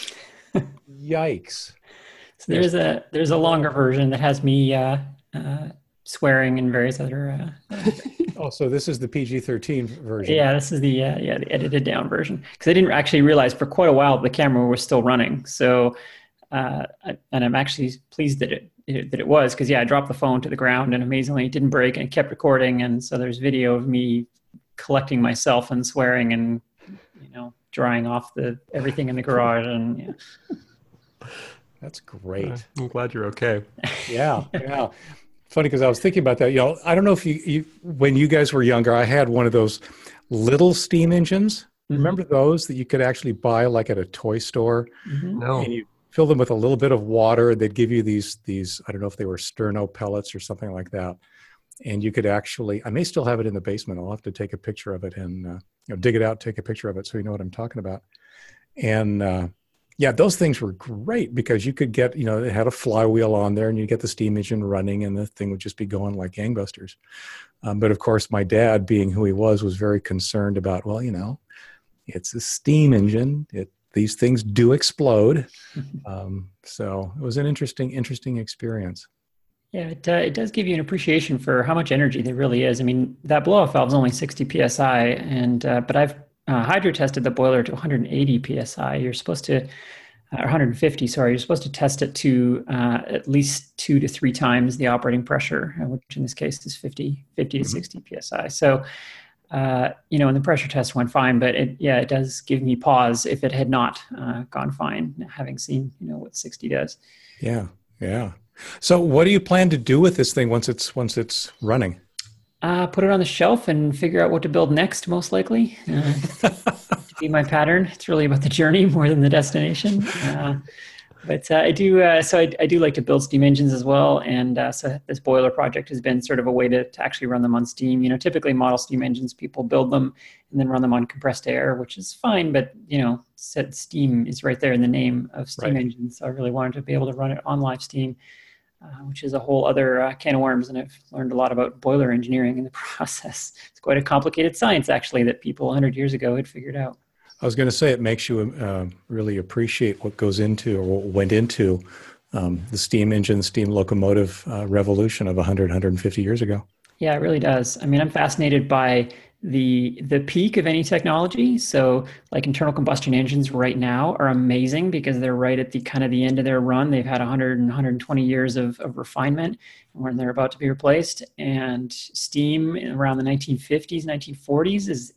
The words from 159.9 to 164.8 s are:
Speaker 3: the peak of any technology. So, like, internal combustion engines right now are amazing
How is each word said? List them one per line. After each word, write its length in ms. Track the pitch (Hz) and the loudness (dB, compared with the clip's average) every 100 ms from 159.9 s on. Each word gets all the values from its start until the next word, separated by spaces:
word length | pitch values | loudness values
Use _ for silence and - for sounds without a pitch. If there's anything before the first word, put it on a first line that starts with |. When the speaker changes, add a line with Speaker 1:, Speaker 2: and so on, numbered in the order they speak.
| - 139 | -6 -2
Speaker 3:
the 140 | 143 | -2
peak 360 | 139 175 214 220 | 0 0 0 2
of 100 | 160 | 0
any 160 | 160 | 0
technology. 760 | 156 170 165 160 180 240 247 240 | 0 0 2 0 0 0 2 2
So, 480 | - 139 131 127 135 - - | 0 2 4 2 -2 -14 -6
like, 140 | 131 139 | -4 -2
internal 260 | 139 151 | 0 0
combustion 400 | 143 143 135 139 | 0 0 0 2
engines 380 | 127 131 139 135 | 2 2 0 0
right 260 | 127 127 127 | 0 0 0
now 380 | 123 123 156 208 | -2 0 0 2
are 80 | 135 | 2
amazing 640 | 127 127 123 127 151 | 2 2 2 0 0